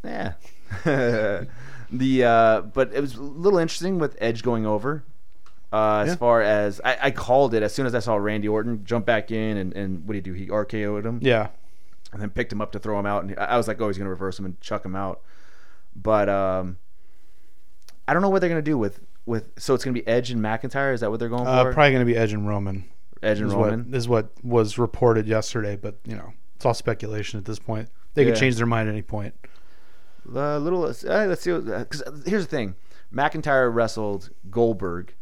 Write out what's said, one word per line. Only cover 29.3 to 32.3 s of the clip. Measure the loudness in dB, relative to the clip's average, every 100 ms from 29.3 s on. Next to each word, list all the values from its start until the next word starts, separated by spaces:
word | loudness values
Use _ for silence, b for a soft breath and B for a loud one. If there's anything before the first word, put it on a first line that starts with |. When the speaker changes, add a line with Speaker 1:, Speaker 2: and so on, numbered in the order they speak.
| -6 -8 b b b b b b b -6
Speaker 1:
The | -2 -2 0
little, | 0 0 0
uh, | -2 0 2 2
let's | 0
see. | 0
What, | -2 -2
uh, | -4 -4
'cause, | -6
uh, | -8 -8
here's | -2